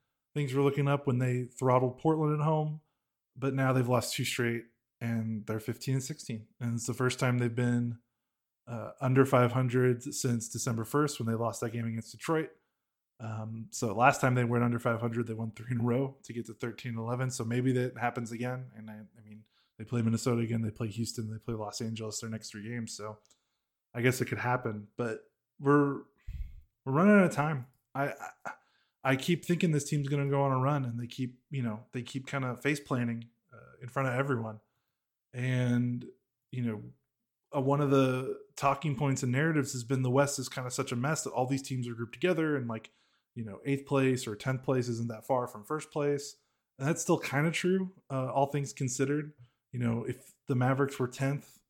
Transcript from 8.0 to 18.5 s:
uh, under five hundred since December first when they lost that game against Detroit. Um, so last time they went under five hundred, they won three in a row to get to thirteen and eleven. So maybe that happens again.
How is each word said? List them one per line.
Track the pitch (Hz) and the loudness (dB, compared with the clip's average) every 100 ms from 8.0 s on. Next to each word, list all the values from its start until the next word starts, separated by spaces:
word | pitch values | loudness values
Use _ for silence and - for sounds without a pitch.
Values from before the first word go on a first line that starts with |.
| _ _ _ _ _ _ - | _ _ _ _ _ _ -12
uh, | 120 104 - | -10 -10 -2
under | 131 127 131 | 4 6 8
five | 127 123 | 6 6
hundred | 120 127 123 127 120 147 | 4 2 4 4 2 -2
since | 147 131 120 113 | -4 -2 -2 -2
December | 117 - 113 110 | -6 -4 -4 0
first | 147 147 - | 0 0 0
when | 113 | -2
they | 113 | 0
lost | 117 107 | -2 -2
that | 120 | -4
game | 117 113 | -4 -4
against | 113 - | -6 -8
Detroit. | - - 160 156 - _ _ _ _ _ - | -10 -2 -2 -2 -8 _ _ _ _ _ -14
Um, | 113 110 110 113 110 | -10 -8 -8 -10 -10
so | - 117 | -4 -2
last | 101 127 139 | 4 6 6
time | 131 127 | 4 4
they | |
went | 120 120 | 2 2
under | 120 120 | 2 2
five | 127 113 | 0 0
hundred, | 117 113 117 | 0 -2 -4
they | |
won | 110 113 | -4 -6
three | - 117 | -8 -6
in | 123 | -2
a | |
row | 117 120 135 135 | 0 2 0 -6
to | - | -12
get | 117 113 | -10 -10
to | |
thirteen | 110 120 113 127 | -8 -8 -8 -8
and | 113 | -6
eleven. | 113 123 131 | -4 -2 -2
So | 123 113 | -2 -2
maybe | 120 131 | 0 2
that | 127 127 117 | 2 0 -2
happens | 120 127 113 | -4 -4 -6
again. | 117 123 | -4 -4